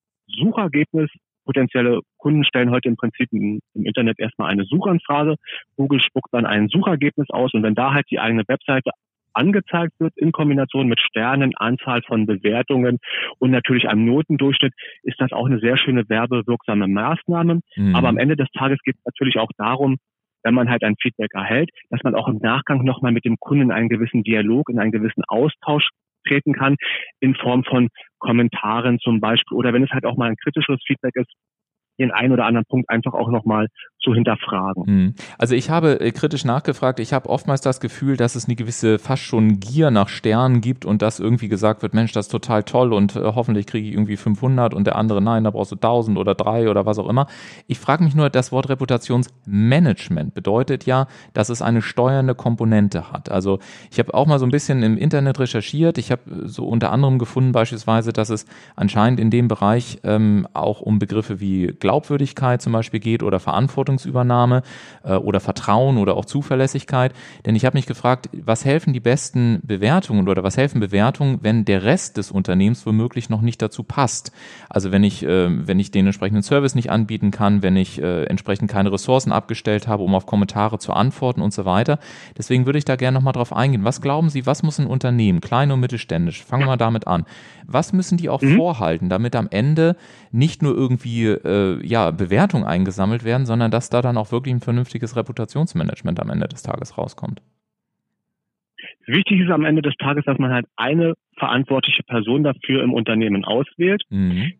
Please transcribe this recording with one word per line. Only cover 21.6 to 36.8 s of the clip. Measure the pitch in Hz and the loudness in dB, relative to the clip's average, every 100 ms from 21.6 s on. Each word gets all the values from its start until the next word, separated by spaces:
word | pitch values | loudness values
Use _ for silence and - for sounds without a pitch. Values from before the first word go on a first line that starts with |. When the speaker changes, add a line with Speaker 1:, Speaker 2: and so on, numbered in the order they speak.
| 165 - _ | -2 -6 _
Speaker 1:
dass | 127 | -4
man | 131 | -2
auch | 110 113 | -2 -2
im | 110 | -2
Nachgang | 110 131 - 139 | -2 -2 0 0
nochmal | 131 127 123 | 0 0 0
mit | 117 | 0
dem | - 113 | 0 -4
Kunden | - 143 | 0 2
in | 127 | 2
einen | 98 117 | 2 0
gewissen | 110 117 120 | 0 0 -2
Dialog, | 104 110 107 120 151 | 0 0 2 0 0
in | 120 | -2
einen | 107 | 0
gewissen | 110 110 - - | 0 -2 -4 -2
Austausch | 107 151 - - 147 - - _ _ - | 0 0 -2 -2 -2 -2 -6 _ _ -2
treten | 139 147 | -2 0
kann, | 123 135 143 - - - - | 0 0 0 -2 -8 -10 -2
in | 131 | 0
Form | 131 123 127 | 0 0 0
von | 127 127 120 - - _ | 0 0 0 -2 -20 _
Kommentaren | - 120 120 - 104 117 123 120 | 0 2 2 0 -4 -2 0 0
zum | 123 113 | 2 0
Beispiel, | 110 113 - - | 2 0 -2 -2
oder | 120 | 2
wenn | 120 | 2
es | 135 | 0
halt | 135 | 0
auch | 117 120 | -2 -2
mal | 117 | -2
ein | 113 | -2
kritisches | - 151 151 135 - | -4 -4 -2 -2 -2
Feedback | 170 131 - | -4 -2 -4
ist, | 123 _ _ _ _ _ _ - | -6 _ _ _ _ _ _ -2
den | 127 | -2
einen | 101 127 | 2 2
oder | 123 113 | 2 2
anderen | 117 113 | 0 0
Punkt | 127 - | -2 0
einfach | 117 - | -2 -2
auch | - 110 | -2 0
nochmal | 117 110 107 110 - - _ | 0 0 0 -2 -6 -20 _
zu | - | 0
hinterfragen. | 117 117 107 - 98 95 92 92 | 2 2 -2 -4 -4 -4 -4 2
Speaker 2:
Hm. | 98 92 120 - - | 4 2 0 -12 -4
Also | 117 | 0
ich | 123 - | 2 2
habe, | 165 160 135 | 2 2 2
äh, | 117 | 0
kritisch | - 147 143 | 0 -2 -2
nachgefragt. | 123 123 - 131 | -2 -2 -2 -2